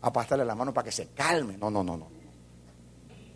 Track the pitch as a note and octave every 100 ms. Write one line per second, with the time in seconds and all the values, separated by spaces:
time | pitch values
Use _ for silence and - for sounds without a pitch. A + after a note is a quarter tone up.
0 | A#2+ A#2+ A#2 C3+ A#2+ A2 C3 C3 A#2 -
1 | F2 - D3+ E3+ A#2+ G2 G#2 G#2 F2+ E2+
2 | - - - - - - - - - -
3 | - - -